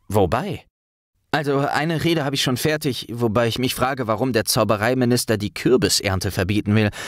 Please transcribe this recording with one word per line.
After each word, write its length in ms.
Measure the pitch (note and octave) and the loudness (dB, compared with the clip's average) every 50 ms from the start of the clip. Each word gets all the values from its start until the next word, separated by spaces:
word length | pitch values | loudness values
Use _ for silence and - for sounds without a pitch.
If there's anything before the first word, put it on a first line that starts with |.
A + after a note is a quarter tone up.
| _ - | _ -2
wobei?“ 560 | G2 G#2+ F#2+ D#2 - B2 F#3 G#3 B2 - - _ _ _ _ _ _ _ _ _ _ _ _ _ | 2 2 2 2 2 -2 -2 -4 -8 -10 -12 _ _ _ _ _ _ _ _ _ _ _ _ _
„Also, 300 | - D3+ D3 C#3+ C3+ C#3 | -4 -2 0 0 0 2
eine 440 | C#3+ - - C3+ D3 E3 E3 C#3+ C#3 | 0 0 0 -2 -2 -2 -2 0 0
Rede 200 | E3+ E3+ D#3+ C3+ | 0 0 0 0
habe 100 | C#3 C#3 | -2 -2
ich 80 | C3+ | -2
schon 160 | - C3 B2 - | 0 0 0 0
fertig, 480 | - D#3 D#3 D3 D#3 C#3+ A#2+ - - - | 0 0 -2 -2 -2 -4 -4 -4 -8 -10
wobei 380 | A2 A#2 A#2+ A2+ G2+ A#2+ A#2 A2+ | -4 -2 0 0 2 2 0 0
ich 100 | G#2+ B2 | 0 -2
mich 160 | B2+ B2 - | -2 -2 -2
frage, 320 | - B2 C3 C#3 C3+ A#2+ | -2 -2 -2 -2 -2 -2
warum 280 | A2 A2 G2 B2+ C3+ A2+ | -2 -2 0 0 0 0
der 100 | A2 G#2 | 0 0
Zaubereiminister 920 | - - B2 G#2+ G#2 A2 G2 G#2+ A#2+ C3 C3 B2 A#2+ B2 A#2 - - A2 G2+ | 0 0 2 2 2 2 2 0 0 2 2 2 2 2 2 2 0 -2 -2
die 160 | G#2 G#2 - | -2 -4 -4
Kürbisernte 760 | - - - - A3 G2+ - - - - G2 F#2+ F#2 - F#2+ | -2 2 4 4 4 4 2 0 0 0 0 0 0 -2 -2
verbieten 440 | - - F2+ F2+ G2+ G#2 - G#2 G#2 | 0 0 0 0 0 0 0 2 2
will. 160 | A2 G#2+ G2+ - - - | 2 2 0 -2 -4 -10